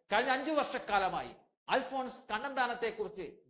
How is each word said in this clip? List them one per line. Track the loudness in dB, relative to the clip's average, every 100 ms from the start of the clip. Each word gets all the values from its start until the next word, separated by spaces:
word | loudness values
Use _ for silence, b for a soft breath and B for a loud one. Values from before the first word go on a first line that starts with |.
| 2
കഴിഞ്ഞ | 2 4
അഞ്ചു | 2 2
വർഷക്കാലമായി | 0 0 -4 2 2 2 0 -6 -12 _ _ 0
അൽഫോൺസ് | 0 0 -4 -4 -8 -4
കണ്ണന്താനത്തെക്കുറിച്ച് | -4 -2 0 0 0 -2 -2 -6 -8 -12 -12